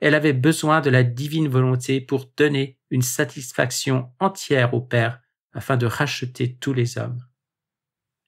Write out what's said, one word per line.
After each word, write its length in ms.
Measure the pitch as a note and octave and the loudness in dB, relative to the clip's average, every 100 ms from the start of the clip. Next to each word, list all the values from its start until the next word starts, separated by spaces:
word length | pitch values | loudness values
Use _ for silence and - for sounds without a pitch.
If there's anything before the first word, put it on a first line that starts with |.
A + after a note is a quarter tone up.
elle 160 | D3 D3+ | 2 4
avait 160 | D3+ | 4
besoin 480 | B2+ C#3+ D#3+ D#3 D#3 | 4 2 2 2 2
de 100 | D3 | 4
la 140 | B2+ | 4
divine 440 | B2 A#2+ D3 D#3 D3+ | 2 0 -4 -2 0
volonté 520 | B2+ B2+ B2+ B2+ C3+ | 2 2 0 0 -4
pour 320 | C3 C3+ - - | -2 -4 -4 0
donner 440 | D3+ C#3 C3+ - _ | 2 2 -4 -8 _
une 120 | B2+ | -2
satisfaction 1080 | B2 - D3 - B2+ - B2+ - - C3 B2+ - | 0 -2 -4 -6 -6 -2 -2 -2 -2 -2 -2 -2
entière 560 | F#3+ F#3+ - C#3 B2 | -2 -2 -2 2 2
au 60 | B2 | 0
Père 400 | - A#2+ A2+ - _ _ _ | -2 0 0 -4 _ _ _
afin 240 | - - B2+ | -10 -2 0
de 100 | A#2+ | 0
racheter 680 | - D3 - B2+ - B2 B2+ | 0 -4 -4 -8 -6 -6 -4
tous 160 | C#3 | -4
les 260 | B2+ A#2+ A#2 | -2 -2 -4
hommes. 260 | A#2 B2 - _ _ _ _ _ _ _ _ _ | -8 -10 -14 _ _ _ _ _ _ _ _ _